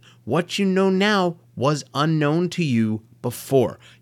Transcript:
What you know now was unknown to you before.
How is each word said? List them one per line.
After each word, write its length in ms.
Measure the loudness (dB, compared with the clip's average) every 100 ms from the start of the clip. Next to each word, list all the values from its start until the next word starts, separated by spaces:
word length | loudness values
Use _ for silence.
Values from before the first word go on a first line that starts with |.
| -20 -18
What 340 | -4 -2 -2 -2
you 80 | 0
know 240 | 2 2
now 460 | 2 0 0 0 -4 _ -4
was 260 | -2 -2 -4
unknown 540 | -2 0 2 2 0 -2
to 120 | -2
you 400 | 0 2 0 -2 -8 _
before. 560 | -8 -8 0 2 2 -4 -20 -16